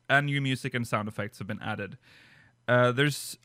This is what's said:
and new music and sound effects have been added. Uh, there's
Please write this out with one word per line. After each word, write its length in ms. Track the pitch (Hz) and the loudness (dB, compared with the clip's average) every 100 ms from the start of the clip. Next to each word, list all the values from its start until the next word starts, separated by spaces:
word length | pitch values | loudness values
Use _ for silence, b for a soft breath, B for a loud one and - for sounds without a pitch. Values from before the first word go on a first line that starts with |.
| - | 2
and 180 | 139 143 | 2 2
new 140 | 143 | 0
music 340 | 135 131 135 123 | 0 -2 -2 -4
and 120 | 113 | -2
sound 200 | 113 107 | -2 -2
effects 320 | 104 101 - | -6 -8 -8
have 80 | 98 | -10
been 140 | 107 | -8
added. 360 | 110 107 98 123 b b b b b _ - | -6 -6 -8 -12 b b b b b _ 2
Uh, 240 | 123 123 | 4 6
there's 440 | 123 147 135 - - | 4 2 0 -8 -6